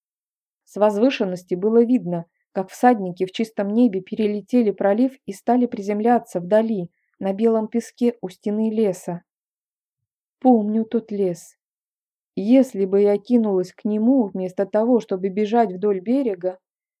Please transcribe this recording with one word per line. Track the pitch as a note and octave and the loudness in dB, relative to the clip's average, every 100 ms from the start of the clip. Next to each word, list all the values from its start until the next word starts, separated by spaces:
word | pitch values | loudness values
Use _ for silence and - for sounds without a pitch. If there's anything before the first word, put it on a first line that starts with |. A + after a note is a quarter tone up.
| _ _ _ _ _ _ _ | _ _ _ _ _ _ _
С | F#3+ | 0
возвышенности | G#3+ G3+ B3+ - G3 F3+ - | 0 4 0 2 -4 -4 -6
было | F3+ G#3 A3+ | -2 2 4
видно, | A#3 B3 F3 E3+ E3+ _ _ | 4 2 0 -6 -8 _ _
как | G3 F#3 | -8 -8
всадники | - B3 A#3 F#3 F3+ F#3 | 2 2 2 -2 -6 -6
в | |
чистом | - A3 - G3+ | -4 -6 -4 -2
небе | A3 B3 F#3+ | 2 2 0
перелетели | F#3 A3+ G#3 G#3 G3+ B3 G#3+ | -6 -2 -2 -2 -2 0 0
пролив | F#3+ G3 G#3+ C4 - - | 0 0 2 0 -4 -14
и | |
стали | G3 - B3 A#3+ | -8 -2 0 0
приземляться | G3+ G3 G#3 A3+ A#3 G#3+ F3+ | -4 -6 -2 2 0 -2 -8
вдали, | F3 G#3+ A3+ G#3 F3 _ _ _ | 0 0 2 -4 -6 _ _ _
на | G3 | -6
белом | G3 A3+ A3 A3 | 0 0 0 -2
песке | A#3 - _ A#3+ - | -6 -6 _ -2 -2
у | F#3 | -12
стены | - G#3 G#3 A3 | -8 -6 -2 -2
леса. | A3 G#3 F3+ - F3 - _ _ _ _ _ _ _ _ _ _ _ | 0 -2 -2 -10 -12 -14 _ _ _ _ _ _ _ _ _ _ _
Помню | B3+ A#3 G#3 A3 | 2 4 2 -2
тот | A3 A#3 A3+ | -2 -6 -4
лес. | G3+ F#3 F3 - _ _ _ _ _ _ _ _ - | -2 -2 -4 -12 _ _ _ _ _ _ _ _ -8
Если | G3+ C4 C4 F#3+ F#3+ | 4 4 4 -2 0
бы | G3+ | 2
я | G3+ G3+ | 2 0
кинулась | G3+ A#3+ G#3+ F#3 F3+ | 0 0 2 -2 -4
к | - G#3 | -6 -4
нему | G#3+ A3+ C4+ G3+ | 0 2 2 0
вместо | F#3+ F#3 F3+ G3 | -4 -6 -4 -2
того, | G#3+ A#3 A#3+ | 0 2 0
чтобы | - F#3+ F#3+ | 0 -4 -4
бежать | F#3 G#3 A#3 G#3+ | -2 0 0 0
вдоль | F#3 G#3 F#3+ | -2 -2 -2
берега, | F#3 C4+ B3 F#3 F3+ F#3 _ _ _ _ | -2 -2 -2 -4 -6 -8 _ _ _ _